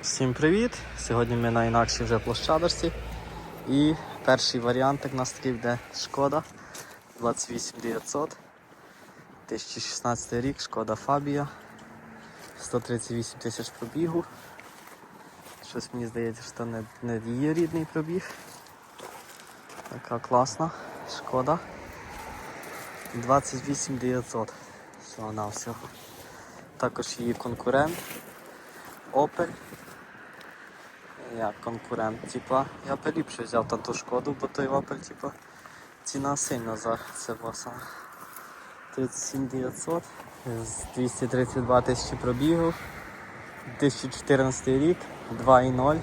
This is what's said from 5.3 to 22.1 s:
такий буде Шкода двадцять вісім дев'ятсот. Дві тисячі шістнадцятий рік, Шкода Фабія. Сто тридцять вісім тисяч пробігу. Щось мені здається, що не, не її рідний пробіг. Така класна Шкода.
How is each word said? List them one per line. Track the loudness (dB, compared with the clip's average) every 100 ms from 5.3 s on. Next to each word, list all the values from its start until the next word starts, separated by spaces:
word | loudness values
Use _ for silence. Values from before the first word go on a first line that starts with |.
такий | -2 -2
буде | 0 0 -2 -4 -8
Шкода | -4 2 4 2 -2 -16 -16 -14 -14 -16 -20 -2
двадцять | 0 0 -2
вісім | -4 -6 -6
дев'ятсот. | -4 -4 -2 -2 -2
Дві | -4 -20 -20 -20 -20 -20 -20 -20 -20 -20 -20 -8
тисячі | -8 -6 -6
шістнадцятий | -6 -2 0 0 0 0
рік, | 0 -2
Шкода | -4 -2 0 0
Фабія. | 4 2 4 0 -2 -6 -18 -18 -18 -18 -18 -18 -18 -18 -18 -14
Сто | -2 -2
тридцять | 0 -4 -2
вісім | -4 -4 -6
тисяч | -6 -6 -8
пробігу. | -8 -6 0 2 2 -2 -10 -18 -18 -18 -18 -18 -20 -20 -20 -20 -18 -18 -18 -8
Щось | -6 -6
мені | -6 -4
здається, | 0 -2 -2 -10 -6
що | -4
не, | -4 -6 -6
не | -2 -2
її | 0 2 2
рідний | 4 2 2 0
пробіг. | -2 0 -2 -4 -12 -14 -18 -20 -20 -20 -16 -14 -14 -16 -18 -18 -20 -18 -16 -12
Така | -12 -4 -4
класна | 6 6 6 2 -2 -2 -12 -12 -10 -8
Шкода. | -2 2 4 2 0 -14 -14 -14 -14